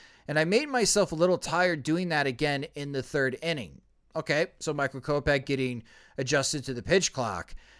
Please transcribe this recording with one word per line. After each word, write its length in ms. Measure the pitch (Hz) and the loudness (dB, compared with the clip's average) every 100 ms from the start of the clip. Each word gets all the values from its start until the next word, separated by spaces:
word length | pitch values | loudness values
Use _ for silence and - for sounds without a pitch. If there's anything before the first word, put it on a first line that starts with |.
| - - - | -20 -16 -2
and 100 | 151 | 0
I 60 | |
made 240 | 160 226 294 | 4 2 2
myself 440 | 254 202 208 175 | 0 2 2 2
a 40 | 160 | 2
little 220 | 180 170 | 2 2
tired 440 | - 165 180 156 | 0 2 2 0
doing 260 | 135 170 175 | 0 0 0
that 160 | 151 139 | 0 0
again 400 | 120 147 139 143 | 0 0 0 -4
in 180 | 147 143 | -10 -6
the 100 | 135 | -6
third 340 | - 147 131 123 | -2 0 0 -2
inning. 380 | 165 151 87 67 _ _ _ | -4 -4 -8 -16 _ _ _
Okay, 340 | 160 151 147 - - | -6 -2 0 0 -4
so 140 | - | -6
Michael 260 | 143 135 135 | -2 -2 -2
Kopech 460 | - 143 147 143 135 | -2 0 2 2 2
getting 360 | 135 127 120 - - - - | 0 0 -4 -12 -20 -14 -6
adjusted 460 | 127 147 - 151 | 0 2 2 -2
to 100 | 131 | -6
the 80 | 120 | -6
pitch 300 | - 185 180 | 2 2 2
clock. 420 | - 110 90 - - - | -2 -4 -4 -8 -14 -18